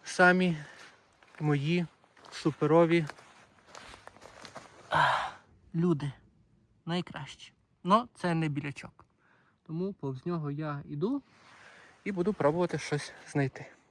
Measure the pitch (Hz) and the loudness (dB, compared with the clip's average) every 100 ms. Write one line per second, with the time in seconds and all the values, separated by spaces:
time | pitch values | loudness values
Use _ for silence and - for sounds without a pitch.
0 | - - 180 180 185 156 147 - - - | -8 6 6 6 2 0 -6 -18 -20 -20
1 | _ _ - - 151 143 147 175 165 _ | _ _ -20 -4 0 2 2 0 -2 _
2 | _ _ - - 156 - 151 165 170 170 | _ _ -18 -4 -2 0 4 6 6 4
3 | 147 - - - - _ - - - - | 0 -10 -20 -20 -20 _ -20 -20 -20 -20
4 | - - - - - - - - - - | -20 -20 -20 -20 -18 -18 -20 -20 -2 2
5 | - - - - _ - - 165 175 151 | 2 2 -4 -12 _ -20 -8 -2 0 0
6 | 139 - _ _ _ _ _ _ - 180 | -2 -10 _ _ _ _ _ _ -6 -6
7 | - 156 139 - - _ _ _ 180 214 | -6 -12 -14 -16 -20 _ _ _ 2 4
8 | 247 - 180 165 160 143 143 - - _ | 2 -4 0 0 0 -2 -6 -10 -16 _
9 | - _ _ _ _ _ - 165 190 196 | -20 _ _ _ _ _ -10 -6 -6 -6
10 | 139 131 175 170 147 143 156 143 - 147 | -8 -6 -4 -4 -4 -6 -6 -8 -8 -4
11 | 190 277 _ - - - - - - - | -2 -2 _ -20 -20 -20 -20 -20 -20 -10
12 | 196 196 180 202 143 165 175 156 - 147 | -6 -2 -2 2 2 2 0 -2 -4 -4
13 | - - - 147 135 - - - _ | -4 -16 -6 -2 -2 -4 -18 -20 _